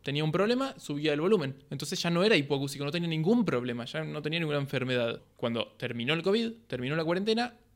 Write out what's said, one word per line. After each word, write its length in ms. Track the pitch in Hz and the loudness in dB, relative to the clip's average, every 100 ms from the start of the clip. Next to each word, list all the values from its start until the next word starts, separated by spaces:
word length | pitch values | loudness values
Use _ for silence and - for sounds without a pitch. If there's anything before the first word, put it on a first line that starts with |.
tenía 220 | - 139 156 | -4 0 2
un 80 | |
problema, 440 | 165 202 247 269 135 | 2 2 2 -2 -6
subía 360 | - 147 151 | -8 -2 0
el 80 | 147 | 2
volumen. 420 | 170 214 135 131 - | 4 2 2 -6 -10
Entonces 320 | 139 147 180 | -8 -6 -4
ya 80 | 170 | 0
no 160 | 170 202 | 2 4
era 100 | 190 | 4
hipoacúsico, 480 | 139 143 139 139 | 4 0 -2 -6
no 80 | 143 | -4
tenía 160 | 170 170 | -2 -2
ningún 380 | 160 160 240 185 | 0 4 4 4
problema, 400 | 123 123 120 120 | 0 -2 -4 -6
ya 180 | 156 | -6
no 180 | 156 151 | -6 -6
tenía 180 | 147 165 | -4 -2
ninguna 180 | 160 143 | 0 0
enfermedad. 640 | 139 135 123 127 117 117 - - | -2 -2 0 0 0 -2 -10 -6
Cuando 300 | 123 117 107 - | -2 -2 -4 -4
terminó 360 | 123 120 120 | -6 -4 0
el 80 | 165 | 0
covid, 300 | 170 214 226 226 - | 2 2 0 -6 -8
terminó 300 | 127 123 156 | -6 -2 -2
la 80 | 160 | 0
cuarentena, 500 | 175 202 220 240 - _ | 0 2 0 -2 -6 _